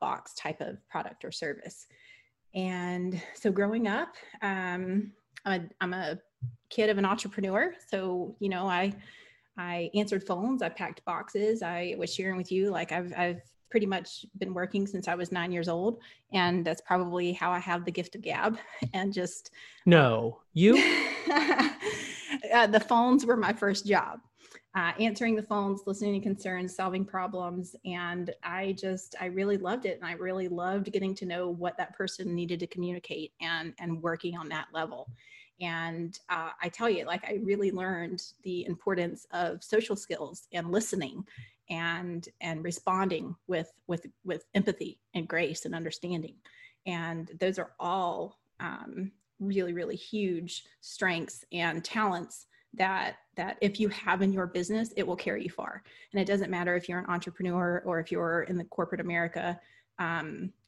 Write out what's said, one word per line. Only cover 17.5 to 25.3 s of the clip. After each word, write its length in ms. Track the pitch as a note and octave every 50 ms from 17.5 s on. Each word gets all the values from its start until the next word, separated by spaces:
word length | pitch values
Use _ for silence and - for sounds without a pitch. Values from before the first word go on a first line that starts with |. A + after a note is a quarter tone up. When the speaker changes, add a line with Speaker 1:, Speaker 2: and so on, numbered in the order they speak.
Speaker 1:
I 80 | F3+ F3
have 260 | F3+ F#3+ E3+ F3 F3
the 60 | F3+
gift 240 | E3 F3+ F3 F3 -
of 80 | G#3 G3+
gab 340 | - - - - A3 A3+ A3+ - - -
<laughs> 160 | - - - -
and 200 | F#3+ F#3+ G3 G3
just 380 | F#3+ F3+ F3 - - - - - - - - - - -
Speaker 2:
No, 580 | F#3 E3+ D#3+ C#3+ B2 A2+ A2 A#2 A#2 A#2 - - _ _
you? 240 | D#3+ F3 G#3 B3 C#4 - E4+ F4 - - - - - -
Speaker 1:
<laughs> 440 | - D4 D#4 D4+ C#4+ C#4+ - C#4+ D4+ - - - G#4 G#4+ - - - - - - - D4 C4+ - - A3
Uh, 140 | A#3+ A#3
the 140 | G#3 G#3 G#3+
phones 440 | G#3+ - B3 A#3 A#3+ B3 B3+ C#4+ C4+
were 120 | A#3 A#3+
my 160 | A#3 G#3 F3+ A3
first 340 | A3+ - G3+ G3 G3 -
job. 340 | G3+ G3+ F3 - - D#2 - - _ _ _ - - - - - _ -
Uh, 160 | F#3+ F3 E3+ E3+ -
answering 340 | A3 A3+ G#3 G#3 A#3+ A3+